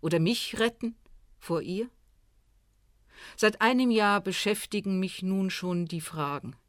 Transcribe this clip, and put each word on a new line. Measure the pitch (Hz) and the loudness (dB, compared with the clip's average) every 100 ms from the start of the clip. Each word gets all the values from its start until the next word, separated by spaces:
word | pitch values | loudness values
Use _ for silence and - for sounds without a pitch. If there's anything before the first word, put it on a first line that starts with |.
Oder | 165 165 | 2 2
mich | 165 233 - - | 4 2 -2 0
retten? | 226 226 226 226 - - - - | 0 0 -8 -8 -20 -20 -20 -20
Vor | - 170 | -4 -4
ihr? | 127 185 240 _ _ _ _ _ _ _ _ _ _ _ _ - - - | -2 -6 -6 _ _ _ _ _ _ _ _ _ _ _ _ -20 -20 2
Seit | 214 214 | 2 4
einem | 226 254 254 | 4 4 4
Jahr | 220 208 202 | 4 4 4
beschäftigen | 190 175 - 208 - 208 196 190 | 0 -2 0 -2 -2 -4 -2 -2
mich | 185 - | -2 -4
nun | 185 190 190 | -2 0 0
schon | - 180 175 170 | -2 -2 -2 -2
die | 165 | -4
Fragen | 156 160 143 143 120 131 | -6 -4 -4 -4 -8 -16